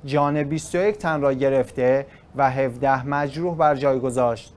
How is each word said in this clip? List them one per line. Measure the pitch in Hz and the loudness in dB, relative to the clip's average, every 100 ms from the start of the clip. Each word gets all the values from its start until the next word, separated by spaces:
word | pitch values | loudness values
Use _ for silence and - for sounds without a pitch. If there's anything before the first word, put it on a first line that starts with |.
جان | 143 143 143 151 | -2 0 2 0
بیست | 143 156 - | -2 -4 -4
و | 175 | 0
یک | 202 208 | 0 0
تن | 170 156 | -4 0
را | 139 | 0
گرفته | 131 135 135 123 - 123 135 139 - - 131 | 2 2 2 0 0 2 2 -2 -18 -12 0
و | 135 | 0
هفده | 131 135 120 135 131 135 | 2 -4 0 0 0 0
مجروح | 143 147 156 175 165 | -4 -4 -4 -6 2
بر | 151 | 2
جای | 139 139 131 | 4 0 0
گذاشت. | 127 123 120 113 - | 0 0 0 -2 -10